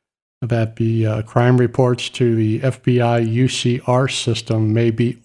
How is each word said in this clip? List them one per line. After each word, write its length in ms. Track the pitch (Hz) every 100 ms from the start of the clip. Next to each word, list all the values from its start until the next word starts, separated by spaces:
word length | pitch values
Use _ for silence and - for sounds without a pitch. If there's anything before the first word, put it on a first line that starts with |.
| _ _ _ -
that 340 | 117 117 113
the, 320 | - 113 113 110
uh, 160 | 110
crime 340 | 110 - 123 127
reports 520 | 120 120 127 123 -
to 260 | - 120
the 260 | 113 110 113
F 180 | 135 123
B 180 | - 123
I 180 | 117 120
U 280 | 113 117 127
C 340 | - 123 123 -
R 220 | 123 135
system 640 | - - 110 - 110 110
may 180 | 110 117
be 280 | 113 120 -